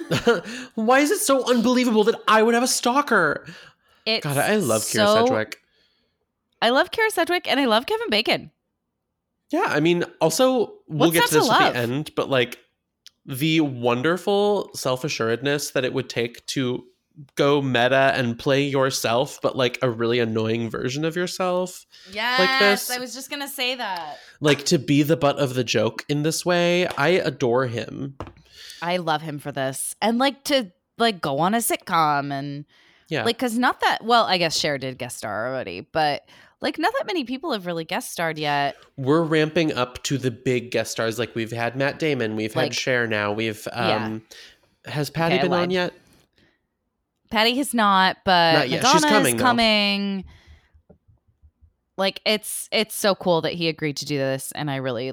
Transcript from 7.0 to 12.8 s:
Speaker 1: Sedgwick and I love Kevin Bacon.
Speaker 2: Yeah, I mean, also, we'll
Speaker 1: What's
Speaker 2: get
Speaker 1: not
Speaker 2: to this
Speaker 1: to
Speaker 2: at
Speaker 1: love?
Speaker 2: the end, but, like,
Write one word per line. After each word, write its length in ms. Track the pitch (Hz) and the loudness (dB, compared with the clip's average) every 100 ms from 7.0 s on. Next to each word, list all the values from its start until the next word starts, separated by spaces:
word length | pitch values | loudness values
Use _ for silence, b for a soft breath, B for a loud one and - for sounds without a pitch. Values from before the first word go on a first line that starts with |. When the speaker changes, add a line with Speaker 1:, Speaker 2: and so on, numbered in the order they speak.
| 440 | -2
Speaker 1:
Sedgwick 360 | 381 330 359 - | 0 -2 -2 0
and 100 | 254 | 0
I 60 | 269 | 2
love 200 | 214 - | 2 0
Kevin 240 | 440 453 | -4 -2
Bacon. 420 | 208 277 175 - _ _ _ _ _ _ _ _ _ _ | -2 0 -2 -4 _ _ _ _ _ _ _ _ _ _
Speaker 2:
Yeah, 140 | 311 427 | -2 0
I 120 | 143 | 0
mean, 260 | 160 175 - - | 2 2 -2 -2
also, 540 | 160 160 262 254 202 - - | -2 2 2 2 -2 -6 -10
we'll 220 | 156 - | 2 4
Speaker 1:
What's 40 | |
Speaker 2:
get 60 | 160 | 4
Speaker 1:
not 80 | 480 | 4
Speaker 2:
to 40 | 156 | 4
this 120 | 269 | 4
Speaker 1:
to 60 | |
Speaker 2:
at 60 | 262 | 4
Speaker 1:
love? 120 | 381 | 2
Speaker 2:
the 60 | 120 | 2
end, 320 | 120 131 151 - | -2 -2 -4 -4
but, 140 | 117 | -2
like, 280 | 131 120 - _ _ | 0 0 -4 _ _